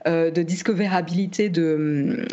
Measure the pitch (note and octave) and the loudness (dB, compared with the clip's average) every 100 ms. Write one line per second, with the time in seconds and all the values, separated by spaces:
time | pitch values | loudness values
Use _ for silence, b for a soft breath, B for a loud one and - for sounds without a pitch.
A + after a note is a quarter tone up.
0 | - E3 E3 D#3+ E3 F3+ - F#3+ G3+ F#3 | 0 2 2 0 0 -2 0 0 2 0
1 | E3+ F3 G3 - G#3 E3 E3 D#3 D3+ D3 | 0 -2 -2 0 0 2 0 2 0 0
2 | C#3 - - | 0 -2 -4